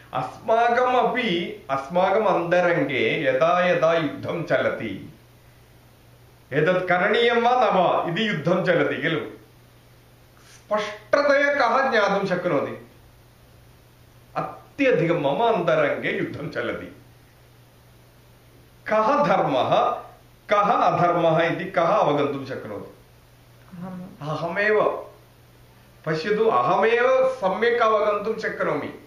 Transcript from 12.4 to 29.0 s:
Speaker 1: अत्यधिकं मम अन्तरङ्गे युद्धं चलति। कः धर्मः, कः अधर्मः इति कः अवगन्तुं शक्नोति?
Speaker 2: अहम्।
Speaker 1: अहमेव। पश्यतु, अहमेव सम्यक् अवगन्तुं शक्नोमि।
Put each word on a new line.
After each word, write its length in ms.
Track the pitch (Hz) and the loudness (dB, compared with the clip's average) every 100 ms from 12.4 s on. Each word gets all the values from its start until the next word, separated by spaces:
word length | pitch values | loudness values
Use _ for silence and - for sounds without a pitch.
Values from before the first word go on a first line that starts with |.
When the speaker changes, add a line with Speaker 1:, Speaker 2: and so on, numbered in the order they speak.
| 180 143 117 113 - - - - - _ - - - - - _ - - - - | -2 -2 -2 -8 -16 -20 -20 -20 -20 _ -20 -20 -20 -20 -20 _ -20 -20 -14 -10
Speaker 1:
अत्यधिकं 840 | - - - - 262 156 165 - | -10 -10 -12 -2 2 2 2 0
मम 220 | 143 160 | 0 0
अन्तरङ्गे 680 | 233 190 165 156 143 120 147 | 2 2 2 2 2 -2 -4
युद्धं 380 | - - - 139 | -4 -6 -8 -10
चलति। 460 | 127 113 92 92 - - - - _ - - - _ - - - - - - - - - - - | -8 -6 -8 -10 -18 -20 -20 -20 _ -20 -20 -20 _ -20 -20 -20 -20 -20 -20 -20 -20 -20 -16 -2
कः 360 | 214 214 190 190 | 0 2 2 2
धर्मः, 640 | 190 165 131 117 185 - - - - - _ - | 2 2 0 2 2 0 -2 -10 -20 -20 _ -2
कः 220 | 208 208 | 2 2
अधर्मः 720 | 247 208 160 175 175 165 165 | 2 2 2 2 2 2 2
इति 220 | 170 175 185 | 2 -2 -4
कः 220 | 180 170 | 0 2
अवगन्तुं 580 | 208 156 143 139 135 123 | 2 2 2 0 -4 -8
शक्नोति? 480 | 120 110 101 - - - - _ - - - - 175 | -10 -10 -12 -14 -20 -20 -20 _ -20 -20 -20 -20 -16
Speaker 2:
अहम्। 520 | 185 180 180 - 147 | -14 -14 -16 -12 -8
Speaker 1:
अहमेव। 760 | 147 170 196 208 214 - - - - - - - - - - - - 156 | -6 -4 -2 2 2 2 -2 -10 -20 -20 -20 -20 -20 -20 -20 -20 -12 -6
पश्यतु, 380 | 160 202 214 220 | -4 -2 0 2
अहमेव 840 | - 175 190 220 240 254 262 262 | 2 2 2 2 2 4 4 2
सम्यक् 520 | - 190 196 233 233 | 0 -2 0 0 2
अवगन्तुं 580 | 226 214 208 208 220 - | 2 2 2 -2 -4 -6
शक्नोमि। 480 | 202 - 175 147 - - | -6 -4 -4 -4 -6 -12